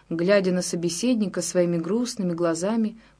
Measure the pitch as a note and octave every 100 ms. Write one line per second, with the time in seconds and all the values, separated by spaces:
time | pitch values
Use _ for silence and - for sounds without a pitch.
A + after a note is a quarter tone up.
0 | - E3 F3 G3+ F#3 F3+ F3+ F3 E3+ E3+
1 | A#3+ B3 G3 - - F3+ F3 E3+ E3 A3
2 | A#3+ - F3+ E3+ E3+ E3 F#3 A3+ A3 -
3 | - -